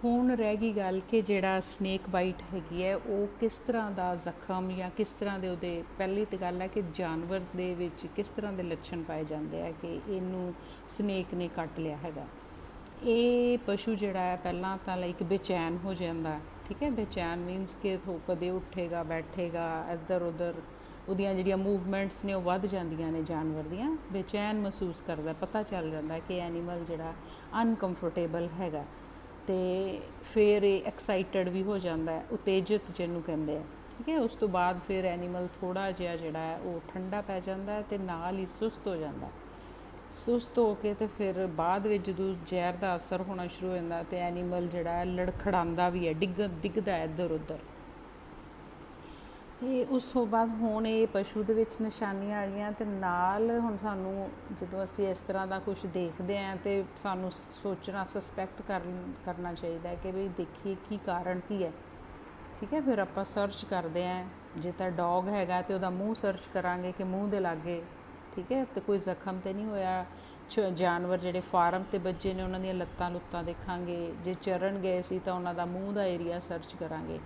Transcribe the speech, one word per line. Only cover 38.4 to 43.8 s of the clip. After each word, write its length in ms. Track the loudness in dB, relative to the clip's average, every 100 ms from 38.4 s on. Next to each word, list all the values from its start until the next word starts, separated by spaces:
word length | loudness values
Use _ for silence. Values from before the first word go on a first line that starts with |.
| -4
ਸੁਸਤ 420 | -2 -2 -2 -4
ਹੋ 80 | -2
ਜਾਂਦਾ। 320 | -2 -6 -8 -10 -16 -16 -16 -16 -16 -16 -14
ਸੁਸਤ 460 | -6 2 2 2 4
ਹੋ 160 | 4
ਕੇ 200 | 4 0
ਤੇ 120 | 0 -2
ਫਿਰ 400 | 0 0 2 0
ਬਾਅਦ 400 | 2 2 4 4
ਵਿੱਚ 240 | 2 2
ਜਦੋਂ 240 | 0 0 -2 -2
ਜ਼ਹਿਰ 280 | 2 2
ਦਾ 220 | 2 0 0
ਅਸਰ 260 | 0 -2
ਹੋਣਾ 240 | -2 -2 -4
ਸ਼ੁਰੂ 240 | -2 -2
ਹੋ 60 |
ਜਾਂਦਾ, 260 | 0